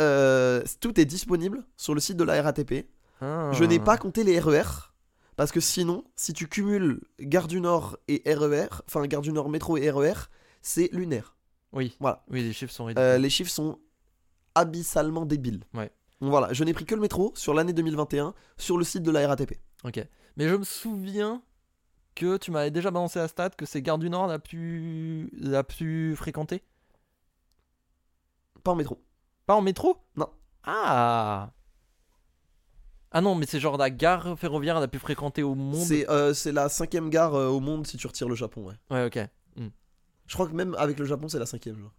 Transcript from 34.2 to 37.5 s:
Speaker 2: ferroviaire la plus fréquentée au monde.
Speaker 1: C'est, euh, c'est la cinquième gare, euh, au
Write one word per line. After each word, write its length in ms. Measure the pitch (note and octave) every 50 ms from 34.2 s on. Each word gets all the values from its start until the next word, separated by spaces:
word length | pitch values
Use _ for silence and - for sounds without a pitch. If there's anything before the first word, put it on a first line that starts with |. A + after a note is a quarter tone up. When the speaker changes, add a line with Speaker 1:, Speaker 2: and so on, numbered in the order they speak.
| E3+ F3 F3 E3
Speaker 2:
ferroviaire 420 | - E3 C#3+ D#3 C#3+ D#3 E3 E3
la 80 | C#3+ B2+
plus 120 | - C3+
fréquentée 420 | - - D3 - C#3 C#3+ - - D3
au 120 | C#3 C#3
monde. 300 | C3+ C3+ C#3 C#3+ D#3+ F3
Speaker 1:
C'est, 240 | E3+ D#3 D3+ C#3 -
euh, 240 | D3 D3 C#3+ C#3+ D3
c'est 200 | D3 - D#3 C#3+
la 160 | D3 C#3+ C#3+
cinquième 420 | - - E3 D#3+ - F3 D#3+ D#3
gare, 240 | D3+ D#3+ E3 E3 D3
euh, 140 | C#3 C3+
au 120 | C3